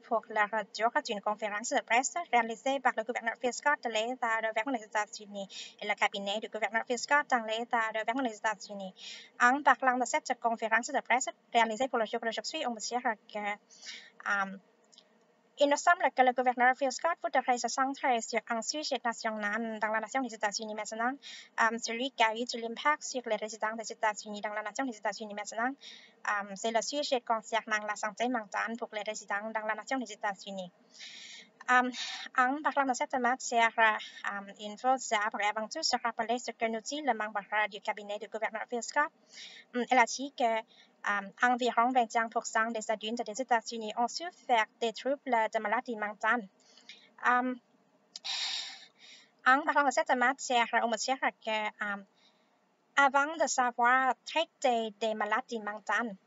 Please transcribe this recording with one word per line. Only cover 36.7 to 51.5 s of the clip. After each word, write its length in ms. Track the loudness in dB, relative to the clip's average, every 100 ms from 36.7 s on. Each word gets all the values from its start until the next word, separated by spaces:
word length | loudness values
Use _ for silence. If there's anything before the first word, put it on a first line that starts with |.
| -2
dit 220 | -6 -4
le 100 | -2
membre 260 | 0 -2 -6 -2 0 0
du 120 | -4
cabinet 380 | -6 -6 -6 -8
du 80 | -6
gouverneur 380 | -4 -4 -6 -6
Phil 140 | -6
Scott. 300 | -2 0 0 _ _ -20 -18 -20 -8 -4
Euh, 80 | 2
elle 80 | 4
a 80 | 4
dit 260 | 0 -8 0
que, 220 | 0 0 -4 -20 _ _
euh, 260 | -4 -2 -4 0
environ 480 | 2 4 2 4 4
vingt 240 | 4 2
et 40 | 0
un 100 | 0
pour 180 | -2 -2
cent 240 | 0 0
des 180 | -2 -4
adultes 360 | -4 -2 -4 -6
des 140 | -6
États-Unis 520 | 0 0 0 -8 -6 -2
ont 100 | -2
souffert 600 | -4 -10 -12 2 2 2 _
des 120 | -4
troubles 280 | -2 -4 -4
de 340 | 0 2 2 -2
maladie 360 | -2 -2 -2 -6
mentale. 520 | -6 -2 0 0 -2 _ _ -20 -20 -20 -20 -2 2
Euh, 260 | 4 2 -4 _ _ _ _ _ -14 -8 -6 -4 -6 -8 -14 -20 _ -20 -20 _ _ 6
en 160 | 6
parlant 220 | 6 4
de 60 | 4
cette 240 | 2 2
matière, 520 | 4 4 0 0 2 4 2
on 60 | 2
me 80 | 0
dirait 380 | 0 0 0 -2
que, 400 | -4